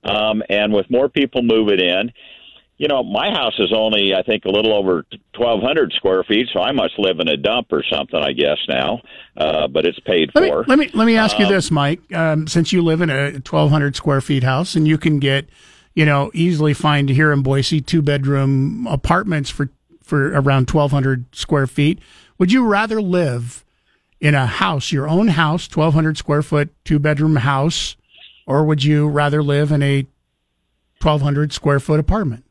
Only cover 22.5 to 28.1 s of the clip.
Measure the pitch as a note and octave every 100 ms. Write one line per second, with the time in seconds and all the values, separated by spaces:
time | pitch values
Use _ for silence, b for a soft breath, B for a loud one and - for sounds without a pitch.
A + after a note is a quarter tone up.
22.5 | B3+ A#3+ G3+ A3 A3 G3 F3+ D#3+ B2 A#2+
23.5 | - _ _ _ _ _ _ D3+ D3 B2+
24.5 | - F#3+ D3 - C#3 C#3+ E3+ A3 D#3+ D#3
25.5 | E3+ - - D#3 D#3 D#3+ D3+ - D3 D3+
26.5 | D3 D3 _ - D3+ D3 D3 D#3 D3+ A#2+
27.5 | C#3 D3 - - - _